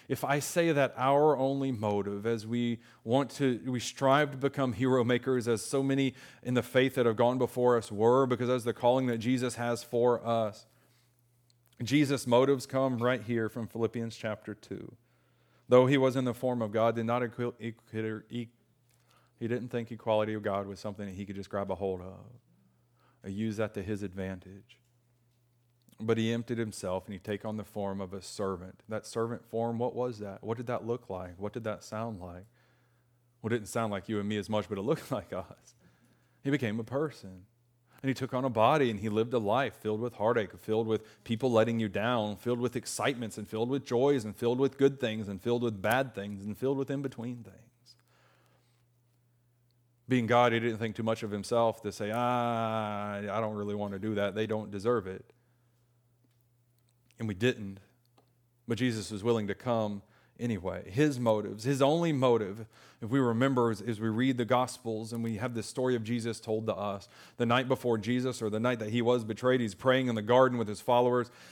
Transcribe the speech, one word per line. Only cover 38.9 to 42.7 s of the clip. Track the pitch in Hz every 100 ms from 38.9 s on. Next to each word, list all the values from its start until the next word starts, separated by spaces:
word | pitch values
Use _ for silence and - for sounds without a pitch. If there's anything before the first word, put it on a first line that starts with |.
| 104
he | 107
lived | 104 117
a | 120
life | 101 120 127 -
filled | 107 107
with | 120 -
heartache, | 107 120 95 90
filled | - 110 110
with | 107 - -
people | - 113 131
letting | 113 113 117
you | 107
down, | 101 113 123 107 101
filled | 123 120
with | 123